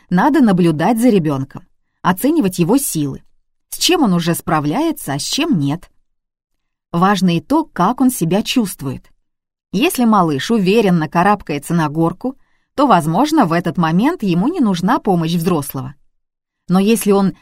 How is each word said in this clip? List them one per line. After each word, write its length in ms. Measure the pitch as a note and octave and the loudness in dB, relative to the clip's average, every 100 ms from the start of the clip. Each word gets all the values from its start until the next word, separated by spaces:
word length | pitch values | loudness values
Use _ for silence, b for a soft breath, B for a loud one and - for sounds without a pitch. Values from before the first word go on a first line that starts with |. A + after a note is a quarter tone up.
| - | -2
надо 320 | F3+ C#4 D4+ | 0 2 4
наблюдать 580 | A3+ F3+ E3+ D3+ F3+ A3+ | 4 4 2 0 0 2
за 100 | B3 | 2
ребёнком, 520 | G3+ D3+ C3+ C3+ - - _ _ _ | 2 0 -4 -8 -14 -20 _ _ _
оценивать 560 | E3 F#3 C4+ E4 F#3 F3+ | -2 0 0 0 0 0
его 200 | E3 C4+ | 0 0
силы, 440 | - D#3 C#3 - _ _ _ _ _ | -2 -4 -6 -8 _ _ _ _ _
с 80 | - | -4
чем 240 | - F4+ | 0 2
он 120 | A3+ | 2
уже 200 | F3 E3+ | 0 -2
справляется, 800 | E3 - D#3 D3 G#3 E4 D4+ - | -4 -2 -2 -2 -2 -2 -4 -6
а 60 | C#3 | -8
с 40 | |
чем 360 | - C4+ E4 F3+ | -6 -4 -2 -2
нет. 320 | C#3 E3 - _ _ _ _ _ _ _ _ _ _ | -2 -4 -10 _ _ _ _ _ _ _ _ _ _
Важно 460 | E3+ F#3+ G3 F3+ E3 | 0 2 4 2 0
и 20 | |
то, 260 | - D#4 D#4 | 0 -2 -2
как 360 | - F#3+ B3 | -2 -2 2
он 80 | B3+ | 0
себя 320 | - E3 G3 | 0 -2 -2
чувствует. 720 | - B3+ G3 - C3+ B2 - _ _ _ _ _ _ | -2 -2 -2 -6 -10 -10 -14 _ _ _ _ _ _
Если 340 | F#3+ E4+ - A#3 | -2 -2 0 2
малыш 440 | G#3 E3 C3+ - | 2 2 -2 -2
уверенно 580 | A3+ F#3 A3+ G3+ F3 D#3 | 0 2 2 2 0 0
карабкается 680 | E3+ G3 G3+ - C#3+ - E3+ | 0 2 0 -4 -8 -4 -2
на 120 | D3+ | -2
горку, 500 | D#3 E3 F3 B3+ - _ _ _ | 0 -2 -2 -8 -10 _ _ _
то, 140 | - C#4 | 0 2
возможно, 580 | F3+ D#3 F3+ D4+ D#4 F3 | 4 2 0 2 2 2
в 80 | |
этот 240 | E3+ E3 F3+ | 0 -2 -2
момент 460 | D#3+ F3 C4+ F4+ | 0 0 0 0
ему 240 | G3 E3+ B3 | -2 0 0
не 120 | F#4 | 0
нужна 380 | G#3+ E3+ F#3 D#4 | 0 0 0 0
помощь 380 | A3 F3 D#3+ E3+ | 0 0 0 -2
взрослого. 580 | F3 D#3+ C#3 C3+ C3 - _ _ _ _ _ _ - | 0 -2 -4 -10 -12 -16 _ _ _ _ _ _ -2
Но 120 | F#3 | 2
если 320 | G3+ A3+ G#3 | 2 2 2
он 260 | G3 F#3+ b | 2 0 b